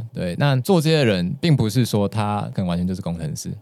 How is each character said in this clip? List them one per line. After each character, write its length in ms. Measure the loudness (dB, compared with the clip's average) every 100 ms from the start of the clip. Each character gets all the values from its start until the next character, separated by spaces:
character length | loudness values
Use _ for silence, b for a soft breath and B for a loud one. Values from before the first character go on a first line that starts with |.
| -10
对， 220 | -8 -6 -2
那 180 | 0 0
做 220 | 2 2
这 120 | 4
些 60 | 4
的 80 | 4
人 300 | 2 0 0
并 140 | 2 4
不 120 | 4
是 160 | 2
说 240 | 2 2 0
他 340 | 0 -2 -2 -4
可 80 | -4
能 60 | -2
完 100 | 0
全 100 | -2
就 60 |
是 80 | -4
工 160 | -6 -6
程 180 | -6 -8
师， 160 | -8 -4